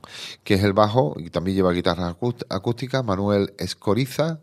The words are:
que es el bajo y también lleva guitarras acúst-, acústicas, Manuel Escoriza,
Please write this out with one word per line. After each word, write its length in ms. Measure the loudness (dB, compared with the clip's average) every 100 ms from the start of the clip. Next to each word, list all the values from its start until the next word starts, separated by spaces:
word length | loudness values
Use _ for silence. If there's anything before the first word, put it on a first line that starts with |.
| -20 -16 -16 -16
que 100 | 0
es 100 | 2
el 100 | 4
bajo 420 | 6 4 4 0 -2
y 140 | -6
también 260 | -4 0 2
lleva 140 | 2
guitarras 420 | 2 0 0 -4 -4
acúst-, 300 | -4 -4 -6
acústicas, 540 | -4 -4 -4 -4 -4
Manuel 500 | 0 0 2 2 0 -4
Escoriza, 840 | -10 -6 -2 0 -2 -2 -4 -4